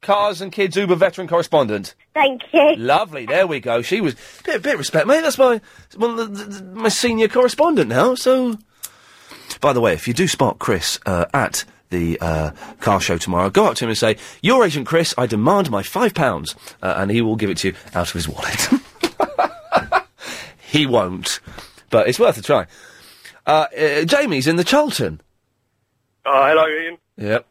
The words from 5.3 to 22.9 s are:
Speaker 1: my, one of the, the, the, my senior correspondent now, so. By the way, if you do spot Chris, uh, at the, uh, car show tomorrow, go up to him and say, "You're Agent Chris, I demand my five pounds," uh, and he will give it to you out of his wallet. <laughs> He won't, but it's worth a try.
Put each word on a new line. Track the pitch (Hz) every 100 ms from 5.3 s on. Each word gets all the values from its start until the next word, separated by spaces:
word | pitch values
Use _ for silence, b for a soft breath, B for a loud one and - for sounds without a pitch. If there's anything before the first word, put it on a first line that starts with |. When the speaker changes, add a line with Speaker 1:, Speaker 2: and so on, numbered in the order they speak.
| 233
Speaker 1:
my, | 262 233 b b b -
one | 233
of | 226
the, | 226
the, | 202 208 202
the, | 185 190
my | 220
senior | - 247 226 220
correspondent | 262 247 - 320 294 127
now, | 120 214 247
so. | - 262 254 214 _ B B B B B B B B B
By | 147
the | 127
way, | 113
if | 82 -
you |
do | 120 190
spot | - 127 -
Chris, | - 98 - - -
uh, | 90 85
at | 139 113 - - b _
the, | 90 85 82
uh, | 85 80 78 76 B B
car | - 98
show | - 87
tomorrow, | - 87 95
go | 135 208
up | 117
to |
him | 117
and | 110
say, | 113 107 B B
"You're | 175 262 214
Agent | 147 120
Chris, | 165 170 -
I | 123
demand | 107 120 202 165
my | 101
five | 95 185 233 -
pounds," | 135 87 76 - B B
uh, | 95 -
and | 98
he | 110
will | 113 110
give | 104
it | 85
to | 95
you | 90 B
out | 90 87
of |
his | 85 78
wallet. | - - - -
<laughs> | 262 - - 339 - - 587 - 679 622 - - 370 - _ B B B B
He | - 151 143
won't, | 117 92 90 - - B B B B B
but | 117 107
it's | 127
worth | 233 139
a |
try. | 98 139 90 b b